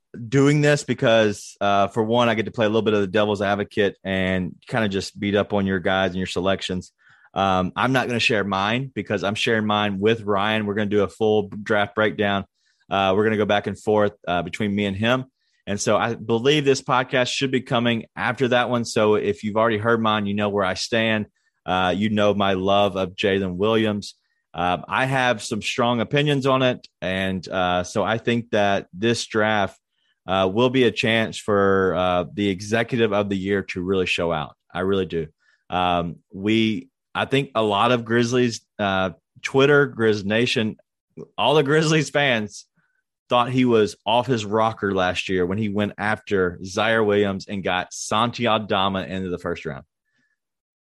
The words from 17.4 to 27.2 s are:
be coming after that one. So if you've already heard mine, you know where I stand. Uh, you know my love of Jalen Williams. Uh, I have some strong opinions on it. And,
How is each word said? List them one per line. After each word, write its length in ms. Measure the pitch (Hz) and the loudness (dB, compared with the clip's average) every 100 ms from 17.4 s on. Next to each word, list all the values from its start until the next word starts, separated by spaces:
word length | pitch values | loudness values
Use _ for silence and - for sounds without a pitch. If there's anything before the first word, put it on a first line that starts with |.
| 139 | -2
be 120 | 131 | -2
coming 420 | 123 123 120 113 - | -2 -2 0 -2 -6
after 340 | - 107 117 127 | -6 -4 0 0
that 200 | 123 120 | 2 2
one. 160 | 123 | -2
So 300 | 113 - 107 | -2 2 4
if 280 | 107 101 104 | 4 0 -4
you've 140 | 107 104 | -2 0
already 220 | 117 107 | 2 2
heard 220 | 113 117 | 0 2
mine, 260 | 110 107 101 | 2 0 -2
you 80 | |
know 160 | 101 104 | -2 0
where 140 | 101 | 0
I 100 | 92 | 0
stand. 520 | 95 - 117 113 110 101 _ _ _ | -2 -2 0 0 0 -4 _ _ _
Uh, 300 | - 92 92 90 | -4 0 2 0
you 140 | 107 | 0
know 240 | 107 104 | 2 2
my 180 | 101 98 | 2 0
love 440 | 95 95 101 101 95 | 0 2 2 2 0
of 200 | 92 95 | -6 -2
Jalen 400 | 101 98 95 90 | 0 0 -2 -2
Williams. 580 | 107 113 107 104 - - _ _ _ | 0 2 0 -2 -8 -18 _ _ _
Uh, 300 | 82 90 87 - | -4 -2 -2 -2
I 200 | 101 131 | -2 0
have 360 | 135 127 113 | 0 0 -2
some 200 | - 107 | -4 -6
strong 400 | - - 120 120 | -6 -2 0 0
opinions 420 | 107 143 147 143 | 0 0 0 0
on 180 | 135 131 | 2 2
it. 240 | 127 120 - - | 2 -2 -10 -10
And, 480 | 90 95 | -4 -2